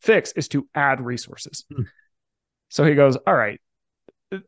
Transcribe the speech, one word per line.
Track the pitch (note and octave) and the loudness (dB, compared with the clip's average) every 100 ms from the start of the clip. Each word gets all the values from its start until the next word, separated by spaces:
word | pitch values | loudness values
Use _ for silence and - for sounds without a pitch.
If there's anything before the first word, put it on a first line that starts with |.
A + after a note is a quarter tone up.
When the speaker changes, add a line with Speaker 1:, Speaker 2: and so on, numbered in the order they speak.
Speaker 1:
fix | - G#3+ - | 2 2 0
is | - C#3+ | -6 -4
to | C#3+ - | -4 -4
add | D3+ C#3+ C3+ | -2 0 0
resources. | A#2+ B2 - - - - - | -4 -10 -12 -18 -18 -18 -12
Speaker 2:
Hmm. | C#3+ G#2+ _ _ _ _ _ _ _ _ | -10 -10 _ _ _ _ _ _ _ _
Speaker 1:
So | - | 0
he | D3+ | 2
goes, | C#3+ C#3 C3 - | 6 4 4 0
"All | |
right, | D#3+ G#2+ - _ _ _ _ _ _ _ | 0 0 -6 _ _ _ _ _ _ _
th-, | F#3+ | -14